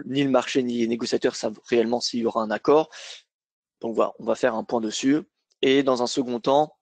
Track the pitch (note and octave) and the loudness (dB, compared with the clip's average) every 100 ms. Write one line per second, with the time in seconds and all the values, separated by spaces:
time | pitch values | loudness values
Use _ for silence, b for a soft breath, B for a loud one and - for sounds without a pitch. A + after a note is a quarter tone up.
0 | - C3+ C#3 B2+ - C3+ B2 A#2+ A2+ A#2 | -4 -2 2 2 2 -2 0 -2 -2 -2
1 | B2 A2+ C3 - A#2 G#2 - A#2+ A2+ A#2+ | -2 0 -2 -2 -6 -6 0 2 2 0
2 | - A#2+ A2+ A2+ G#2+ G#2 - D3+ D#3 B | -2 -2 -2 -2 -2 -2 4 4 2 B
3 | B B B _ _ _ _ - A#2 A2 | B B B _ _ _ _ -12 -6 0
4 | G#2 - A2+ A2 B2+ A2+ G#2+ A#2+ A2 - | 0 -2 -4 0 0 -2 -4 -4 -2 -2
5 | C3+ D3+ - _ _ - C#3 C3+ C3+ B2 | 0 0 -2 _ _ -2 2 4 2 0
6 | B2 C#3+ B2 A#2+ C#3 C#3+ D3+ _ | 0 -2 -4 -2 2 2 2 _